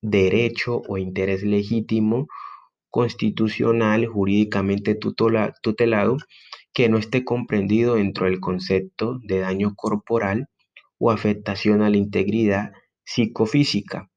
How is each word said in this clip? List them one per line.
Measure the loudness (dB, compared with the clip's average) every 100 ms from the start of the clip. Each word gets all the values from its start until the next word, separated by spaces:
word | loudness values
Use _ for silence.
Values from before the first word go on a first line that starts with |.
derecho | 2 4 4 4 2 -2 -4 -4 -4
o | -6
interés | -4 -4 -2 -2
legítimo, | 0 0 0 -4 0 0 2 0 -4 -10 -18 -20 _ _ _
constitucional, | -2 -2 0 -4 0 -2 0 0 2 2 2 0
jurídicamente | 0 0 2 2 0 0 -2 -2
tutola-, | -2 -4 0 0 2 -2 -4
tutelado, | -6 0 2 2 2 0 -6 -20 -20 -20 _
que | 0 2
no | 2
esté | 0 -4
comprendido | -2 -4 -2 -2 2 2 4 2
dentro | 0 0 -2
del | -2
concepto | -2 -4 0 0 0 _ -6 -6
de | -4 -4
daño | -2 -2 -2
corporal | -2 -4 -4 -2 -2 0 -2 -6 _ _ -20 _ _
o | 0
afectación | 2 0 -2 -4 -2 2 4
a | 4
la | 2
integridad | 0 -2 0 0 2 0 -2 -12 _ _
psicofísica | -8 -2 -2 0 0 2 2 0 -6 -12 -12